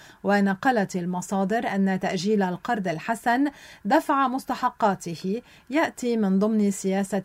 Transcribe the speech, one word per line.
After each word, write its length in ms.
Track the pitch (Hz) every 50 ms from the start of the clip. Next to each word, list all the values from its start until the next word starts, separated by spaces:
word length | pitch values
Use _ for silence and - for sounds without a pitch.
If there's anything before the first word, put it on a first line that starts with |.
| - - - _ -
ونقلت 720 | 196 202 202 196 196 190 190 - 269 247 214 185 185 -
المصادر 720 | 180 175 180 180 180 190 - 208 190 196 190 220 240 262
أن 320 | 233 202 196 196 190 190 185
تأجيل 440 | 190 175 190 175 170 208 220 208 190
القرض 440 | 180 180 - - - 240 220 185
الحسن 580 | 180 156 160 - - 233 - - 240 240 262 285 294 - - - - - - -
دفع 420 | 202 269 320 320 - 285 277 269
مستحقاته 1160 | 247 254 269 - - 240 - 247 240 - - 226 202 185 - - 170 165 - - 185 202 240 - - - - - -
يأتي 480 | 254 320 311 - - - 254 233 233
من 220 | 226 208 190 190 190
ضمن 320 | 208 220 220 214 202 202
سياسة 520 | 196 - - 190 190 196 196 - 208 190